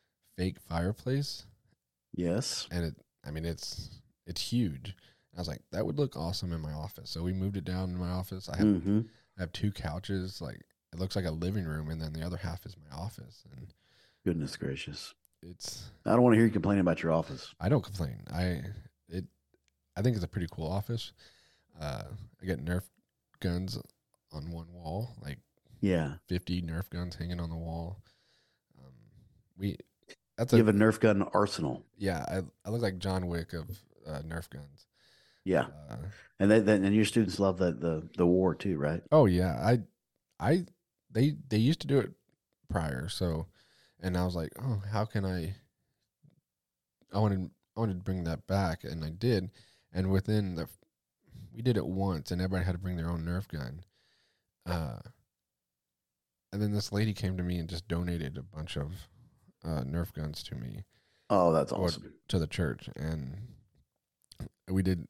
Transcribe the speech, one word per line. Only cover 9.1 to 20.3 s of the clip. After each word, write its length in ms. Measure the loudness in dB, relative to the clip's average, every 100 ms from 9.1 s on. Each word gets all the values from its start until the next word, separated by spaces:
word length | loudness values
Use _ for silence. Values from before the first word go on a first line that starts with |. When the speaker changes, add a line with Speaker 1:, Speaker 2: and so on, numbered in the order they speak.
| _ _ -8
Speaker 1:
I 40 |
have 100 | -8
two 180 | -2 -2
couches. 720 | -2 -6 -6 -4 -4 -4 -8
Like, 200 | -12 -12 _ _ _
it 80 | -6
looks 160 | -2 -2
like 100 | -2
a 60 |
living 320 | -2 -2 -2 -2
room, 240 | -4 -4
and 120 | -4
then 100 | -6
the 120 | -6
other 140 | -6 -6
half 280 | -6 -8 -12
is 100 | -18
my 160 | -16 -10
office. 480 | -10 -10 -18 -20 -20 -18
And 180 | -18 -20 _ _ _ _ -2
Speaker 2:
Goodness 320 | -2 -2 -4
gracious. 560 | -4 -4 -8 -10 -14 -18 _ _
Speaker 1:
it's 480 | -18 -14 -12 -12 -16 -4 4
Speaker 2:
I 60 |
don't 100 | 6
wanna 120 | 8 8
hear 100 | 6
you 60 |
complaining 300 | 4 4 4
about 200 | 4 2
your 100 | 2
office. 400 | 2 0 -8 -14 -4
Speaker 1:
I 100 | 2
don't 120 | 2
complain. 400 | 0 -4 -6 -6 -8
I, 300 | -2 -2 -2 -6 -12 -16 _ -10
it, 180 | -8 -8 _ _ _ _ _ _ 0
I 60 |
think 140 | 2 2
it's 100 |
a 20 |
pretty 200 | -2